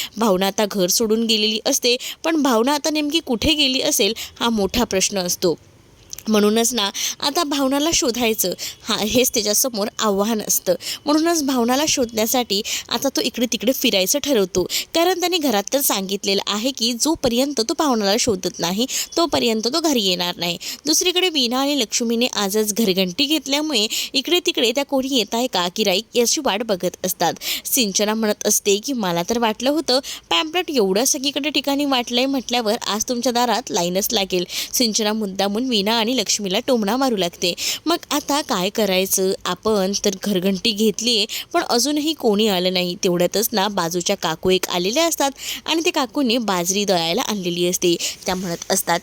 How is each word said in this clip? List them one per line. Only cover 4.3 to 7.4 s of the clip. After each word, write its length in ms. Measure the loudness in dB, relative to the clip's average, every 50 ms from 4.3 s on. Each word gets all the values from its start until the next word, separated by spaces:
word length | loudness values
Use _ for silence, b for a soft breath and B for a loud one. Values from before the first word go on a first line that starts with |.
| B -2
हा 80 | -2 0
मोठा 360 | 0 0 0 0 0 -2 -2
प्रश्न 340 | 0 0 0 0 0 -2 -2
असतो. 400 | -2 -4 -4 0 0 0 0 0 -6 -18 -20 -20 -20 -20 -20 -20 -20 -18 -18 -12 -4 2
म्हणूनच 460 | 2 4 4 4 4 2 2 0 0
ना 160 | 0 -2 -2 -4 B B B B B
आता 240 | -4 -2 0 0